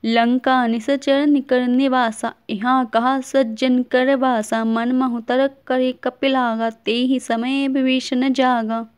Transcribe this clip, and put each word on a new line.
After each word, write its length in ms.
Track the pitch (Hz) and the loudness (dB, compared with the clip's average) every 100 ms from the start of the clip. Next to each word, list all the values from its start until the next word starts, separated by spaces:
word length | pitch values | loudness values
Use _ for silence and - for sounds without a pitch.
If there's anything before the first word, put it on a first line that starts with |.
| 226 | 0
लंका 600 | 233 233 247 254 262 240 | 2 2 2 2 0 2
निसचर 580 | 226 220 277 277 277 294 | -2 -2 -2 0 2 4
निकर 420 | 285 254 254 247 | 2 2 -2 0
निवासा, 680 | 247 269 254 233 220 233 - _ | 0 2 2 0 -2 -8 -10 _
यहाँ 360 | 208 240 262 247 | -6 0 0 2
कहा 360 | 220 247 269 | 0 0 -2
सज्जन 640 | 262 269 247 220 262 254 | -2 0 0 0 0 0
कर 320 | 247 247 254 277 | 2 0 2 2
वासा, 500 | 262 240 214 226 226 | 2 0 -2 -2 -2
मन 260 | 226 233 | 0 0
महु 280 | 254 262 240 | 0 0 -4
तर्क 360 | 226 254 269 269 - | -2 0 0 -2 -4
करे 240 | 254 254 | 0 0
कपिलागा, 800 | 254 247 240 269 262 240 226 226 | -2 -6 -2 0 0 0 -2 -4
तेहि 500 | 226 - 226 254 262 | -6 -4 -2 0 0
समय 480 | - 233 247 269 277 | 0 -4 -2 -2 -2
विभीषण 640 | 269 262 262 - 254 269 | 0 0 0 -2 -2 0
जागा। 540 | 262 254 247 220 226 226 | 2 2 2 -2 -6 -8